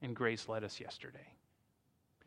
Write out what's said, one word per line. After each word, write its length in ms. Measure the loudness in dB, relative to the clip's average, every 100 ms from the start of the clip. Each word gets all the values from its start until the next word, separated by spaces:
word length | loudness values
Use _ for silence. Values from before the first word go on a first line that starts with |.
and 120 | 4 6
Grace 320 | 4 -2 -6
led 160 | -10
us 160 | -10 -14
yesterday. 540 | -18 -18 -20 -20 -20 _ _ _ _ _ _ _ _ _